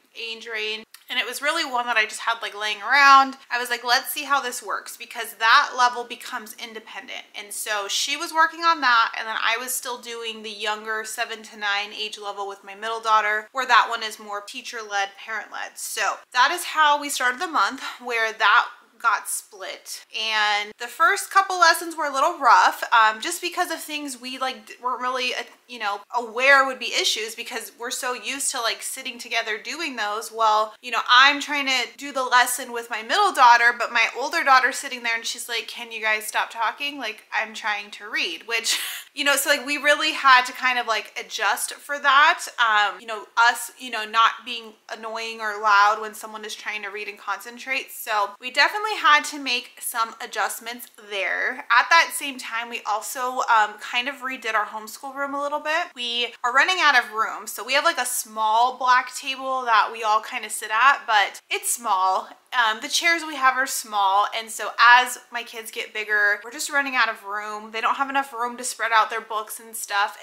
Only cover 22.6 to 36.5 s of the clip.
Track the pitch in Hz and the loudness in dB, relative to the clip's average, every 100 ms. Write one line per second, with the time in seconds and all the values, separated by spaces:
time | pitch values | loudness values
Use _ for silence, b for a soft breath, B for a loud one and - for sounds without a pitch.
22.6 | 240 - - 233 220 220 302 339 349 339 | 8 2 2 4 4 2 -6 -6 -6 -4
23.6 | 320 320 - 294 285 247 254 262 262 220 | -4 -4 -8 -10 -10 -10 -12 -6 -6 -6
24.6 | 214 220 240 240 254 262 247 - 240 - | -16 -8 -6 -4 -2 -2 -2 -4 -8 -16
25.6 | _ 247 208 202 - 240 240 220 262 277 | _ -6 -6 -6 -6 -6 -4 0 6 6
26.6 | 269 254 233 - 370 226 220 226 233 240 | 6 -2 -4 -2 -2 -2 -6 -10 -10 -10
27.6 | 214 - 240 254 254 247 220 277 - 262 | -10 -12 -10 -6 -6 -6 -8 -4 -4 -2
28.6 | 226 202 - 262 254 247 247 233 226 214 | -4 -4 -8 -10 -12 -14 -6 -4 -4 -6
29.6 | 220 294 320 240 208 208 220 226 220 214 | -8 -8 -8 -6 -4 -6 -8 0 2 4
30.6 | 220 - 247 226 - 247 277 285 277 294 | 0 -6 -6 -4 4 8 8 4 -2 -4
31.6 | 269 262 226 - 285 262 254 247 254 - | 0 -2 -2 -8 -8 -4 2 4 4 0
32.6 | 240 233 233 220 226 349 370 294 247 240 | -6 -8 -8 -10 -2 2 2 6 8 8
33.6 | 240 226 214 240 220 - 277 320 277 262 | 6 2 0 2 2 0 -4 0 6 6
34.6 | 247 262 277 254 233 226 220 240 - 226 | 6 -2 -6 -6 -4 -4 -6 -8 -6 -6
35.6 | 220 233 226 226 214 214 214 226 190 | -6 -12 -12 -4 -2 -2 -2 -4 -4